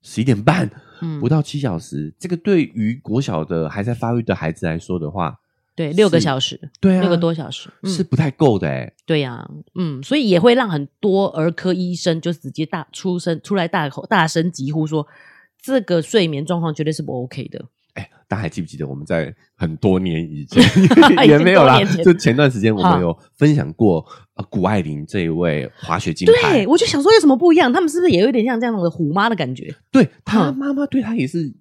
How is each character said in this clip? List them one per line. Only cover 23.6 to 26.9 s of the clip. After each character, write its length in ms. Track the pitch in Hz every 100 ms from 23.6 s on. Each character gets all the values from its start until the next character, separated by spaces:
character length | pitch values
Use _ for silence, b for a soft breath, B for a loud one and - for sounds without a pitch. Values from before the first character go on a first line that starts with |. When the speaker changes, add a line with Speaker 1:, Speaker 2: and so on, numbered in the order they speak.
| 69
Speaker 1:
过， 280 | 80 110 82
Speaker 2:
好。 80 | - B B -
Speaker 1:
呃， 80 | 95
谷 180 | 101
爱 180 | 92 107
凌 240 | 78 73 78
这 140 | 101
一 100 | 82
位 400 | 80 87 73 65 _
滑 240 | - 85
雪 120 | 95
金 160 | 78 92 480
牌。 120 | 453
Speaker 2:
对， 120 | 302 196
我 100 | 330
就 120 |
想 120 | 466